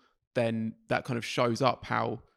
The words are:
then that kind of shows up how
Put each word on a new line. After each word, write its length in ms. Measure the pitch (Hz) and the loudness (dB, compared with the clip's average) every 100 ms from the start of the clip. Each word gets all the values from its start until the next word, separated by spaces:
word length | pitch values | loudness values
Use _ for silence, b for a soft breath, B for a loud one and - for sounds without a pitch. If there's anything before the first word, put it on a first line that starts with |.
| b b _ | b b _
then 400 | 123 117 113 113 - - | 0 0 0 -4 -6 -2
that 160 | 123 | -2
kind 120 | - 117 | -2 -6
of 60 | |
shows 380 | 110 - 120 113 | -4 0 2 4
up 220 | 131 120 | 2 2
how 360 | - 117 117 110 - | -2 -2 0 -4 -12